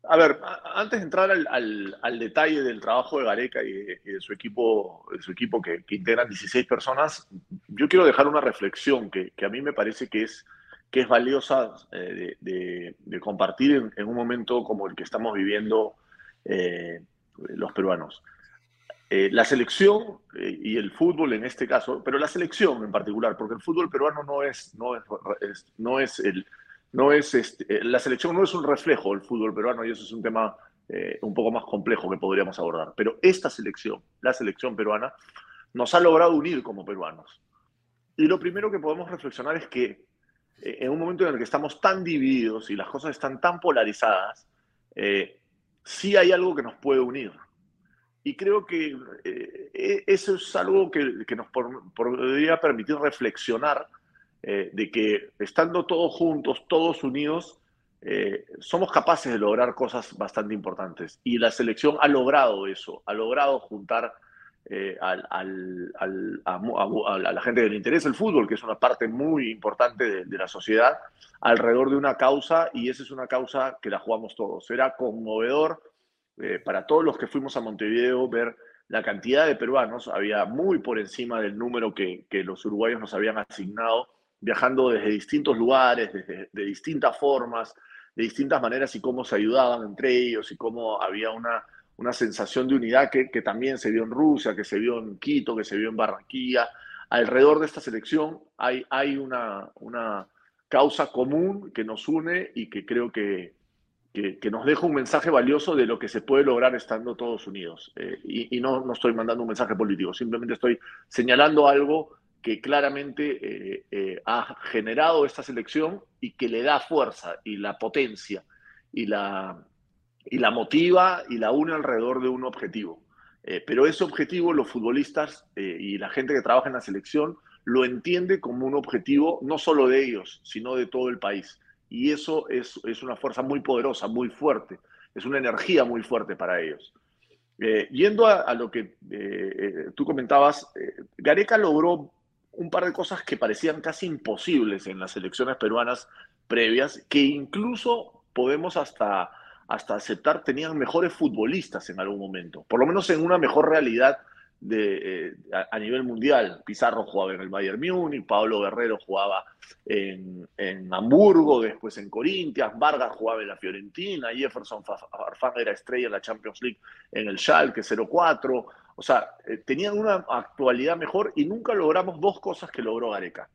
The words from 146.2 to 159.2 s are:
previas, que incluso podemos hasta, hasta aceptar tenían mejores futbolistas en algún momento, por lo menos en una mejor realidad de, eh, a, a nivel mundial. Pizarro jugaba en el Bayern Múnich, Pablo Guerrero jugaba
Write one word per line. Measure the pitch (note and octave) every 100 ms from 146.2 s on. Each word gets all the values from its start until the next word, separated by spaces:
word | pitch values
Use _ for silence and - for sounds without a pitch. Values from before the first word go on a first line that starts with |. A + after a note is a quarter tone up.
| - _ _
previas, | A#2 A2+ A#2 C#3+ - _
que | D3
incluso | C#3 C#3+ C#3 G3 A3+ A#3+ B3 A#3 - _ _
podemos | - B2+ D3+ F3 E3+
hasta, | C#3 - G#2 G2 E2+ - - - -
hasta | A2 - G#2
aceptar | - G#2+ D3 D3+
tenían | - C3+ D#3+ D#3
mejores | B2+ E3+ F3+
futbolistas | - D3 A2 A2 F3+ - F#2 -
en | F#2
algún | G2 G2+
momento, | G2 F#2+ F2 D#2 -
por | A#2
lo | C#3
menos | F#3+ F3+
en | D#3+ E3+
una | F3+
mejor | E3+ D3+ E3
realidad | D#3+ C3 A2+ C3 - _ - _ _
de, | G2+ A2 G#2 F#2+
eh, | F#2+ F#2 E2 - -
a, | F#2 - A2
a |
nivel | G#2+ B2+
mundial. | B2 A#2 C3 C3+ G2+ F2+
Pizarro | - G#2+ B2 A#2 -
jugaba | G2 F#2+
en | F#2+
el | F#2+
Bayern | G2 G2 G#2+
Múnich, | E3 F#3 E3 C#3 F#2+
Pablo | G#2 A2 G#2+
Guerrero | G2+ G#2+ A#2 G#2+
jugaba | - G2